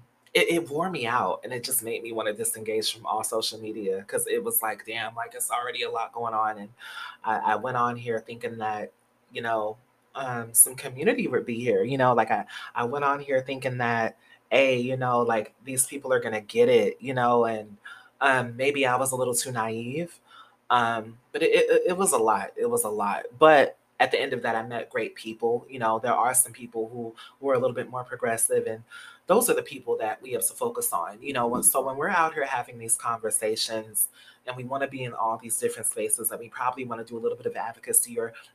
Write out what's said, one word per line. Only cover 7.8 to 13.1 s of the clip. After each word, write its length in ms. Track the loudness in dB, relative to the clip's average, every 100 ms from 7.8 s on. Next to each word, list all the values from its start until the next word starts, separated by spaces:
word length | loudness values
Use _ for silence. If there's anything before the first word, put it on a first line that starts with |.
| 0 -2
here 220 | -4 -4
thinking 400 | -4 -10 -10 -6
that, 320 | -6 -6 -8 -14 _ _ _
you 80 | -8
know, 360 | -2 -2 -2 -6 _ _ _ -10
um, 380 | -6 -6 -2
some 220 | 2 2 2
community 520 | -10 0 2 2 0
would 180 | 0 -2
be 140 | -2
here, 240 | 2 2
you 140 | 2 4
know, 160 | 6
like, 180 | 6 4
I, 140 | 0 -2 -12 -10 -4
I 80 | -4
went 200 | 0
on 140 | 0